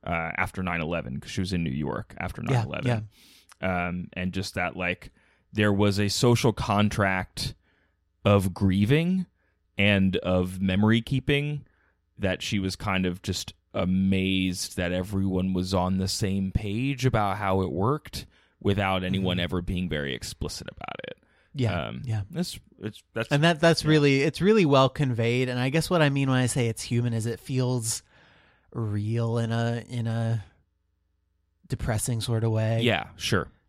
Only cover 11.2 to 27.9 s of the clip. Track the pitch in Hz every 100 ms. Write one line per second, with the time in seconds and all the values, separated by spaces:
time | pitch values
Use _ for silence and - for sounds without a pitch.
11.2 | - 143 147 147 - _ _ _ _ -
12.2 | 95 92 - 107 95 92 107 95 92 90
13.2 | - 90 - - _ - 92 92 95 95
14.2 | 95 95 95 90 - - 87 90 92 98
15.2 | 98 92 95 92 92 95 90 92 92 -
16.2 | 101 98 95 - 107 104 135 135 127 113
17.2 | 104 98 101 95 92 71 104 151 - -
18.2 | - _ _ _ - 98 95 95 92 95
19.2 | 92 90 87 90 87 92 90 76 69 64
20.2 | - - 71 - - - - - - -
21.2 | _ _ _ 147 117 90 58 60 - 110
22.2 | 98 - 180 - _ _ 107 - _ 113
23.2 | 117 143 165 160 165 160 151 156 143 135
24.2 | 151 - 180 220 165 139 131 - 139 113
25.2 | 113 123 127 123 127 156 - 180 147 139
26.2 | 135 127 127 135 117 110 - 120 120 113
27.2 | 110 117 - 131 127 127 113